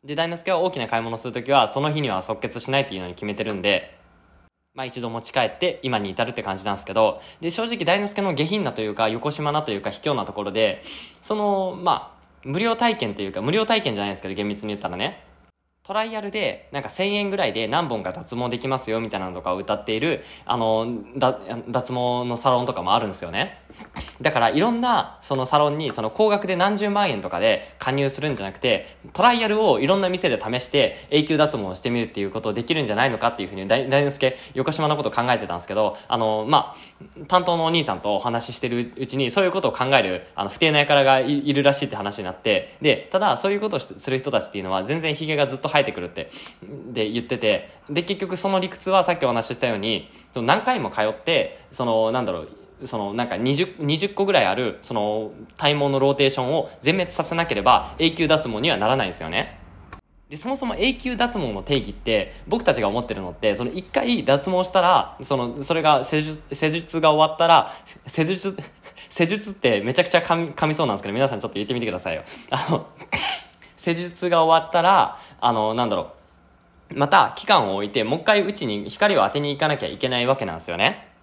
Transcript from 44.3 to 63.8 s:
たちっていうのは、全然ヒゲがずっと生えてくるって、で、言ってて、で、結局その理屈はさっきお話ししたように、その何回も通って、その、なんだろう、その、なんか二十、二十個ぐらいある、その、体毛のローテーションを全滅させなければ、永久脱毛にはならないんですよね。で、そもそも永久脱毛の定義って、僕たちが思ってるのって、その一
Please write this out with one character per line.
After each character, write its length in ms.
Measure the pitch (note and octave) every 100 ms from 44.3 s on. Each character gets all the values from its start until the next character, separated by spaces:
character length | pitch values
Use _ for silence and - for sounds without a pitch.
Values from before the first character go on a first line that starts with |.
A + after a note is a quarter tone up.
た 100 | A#2+
ち 60 | -
っ 40 |
て 60 | G2+
い 40 |
う 20 |
の 80 | F#2
は、 120 | F#2+
全 160 | G2+ D#3+
然 140 | D#3+
ヒ 140 | D3 D#3
ゲ 80 | D3
が 100 | C#3
ず 120 | C3
っ 20 |
と 100 | C#3 D3
生 40 |
え 40 |
て 80 | C3+
く 80 | F#2
る 60 | F2
っ 40 |
て、 200 | - - - - - F#2 A2 A#2+
で、 160 | A#2 G#2+
言 140 | A#2
っ 20 | A#2
て 120 | A#2+
て、 320 | A2 F#2+ - - -
で、 140 | D3
結 180 | F3 G3
局 160 | F#3 F#3
そ 100 | G3
の 120 | F#3+
理 100 | F3+
屈 200 | - -
は 140 | F#3+
さ 100 | F3+
っ 60 | E3+
き 60 | C3
お 20 |
話 200 | A#2 A2+
し 60 | A#2
し 20 |
た 100 | B2
よ 80 | G#2+
う 20 |
に、 320 | G#2+ G#2 - - -
そ 80 | B2+
の 60 | A#2
何 160 | G3
回 160 | A#3 B3
も 100 | A2
通 120 | -
っ 120 | G#2+
て、 460 | G#2+ - D#3 F#2+ - -
そ 120 | - A#2+
の、 260 | A2 A2
な 100 | A#2
ん 40 | G#2+
だ 60 |
ろ 100 | E2+
う、 80 | D#2 - - - C3
そ 120 | A#2
の、 160 | G2+
な 120 | A2 A#2+
ん 20 |
か 100 | F#2
二 180 | B2 C#3+
十、 200 | F#3 -
二 180 | C#3+ D#3+
十 120 | G3
個 160 | G3+ G3
ぐ 60 |
ら 100 | F3
い 40 | F#2+
あ 100 | G#2
る、 220 | A#2+ -
そ 120 | -
の、 380 | A#2 G#2 G#2+ G#2+ - A#2 -
体 160 | D3
毛 160 | D3 C#3+
の 100 | C3+
ロ 120 | C#3
ー 40 | C#3
テ 120 | C3+
ー 20 |
シ 100 | C3+
ョ 40 |
ン 100 | B2+
を 160 | D#3 - -
全 140 | C3+ F#3
滅 160 | F3
さ 120 | -
せ 120 | D#3+ E3
な 100 | E3
け 100 | G#2
れ 60 |
ば、 340 | G2+ A2+ - -
永 120 | E3
久 160 | E3 D#3
脱 220 | D#3 C3
毛 120 | G#2+
に 80 | A#2+
は 80 | G#2+
な 100 | G#2+
ら 80 | C3+
な 80 | G2
い 20 |
ん 40 |
で 60 | F2
す 60 |
よ 60 | D#2+
ね。 300 | F#2 - - - - - - _ _ _
で、 80 | D3
そ 120 | A#3+
も 80 | C4+
そ 80 | B3
も 100 | G3
永 200 | A#3+ C4
久 200 | B3+ A#3
脱 220 | A#3+ A3+
毛 140 | C3
の 80 | G2
定 180 | F#2+ C#3
義 120 | G2+
っ 20 |
て、 400 | - - A2 F#2 - -
僕 160 | A3+
た 100 | A#3
ち 80 | B2+
が 60 | G#2
思 120 | A2
っ 60 | -
て 80 |
る 80 | G2+
の 80 | F2+
っ 20 |
て、 220 | - A2 G2+
そ 80 |
の 80 | A#2+
一 120 | F3+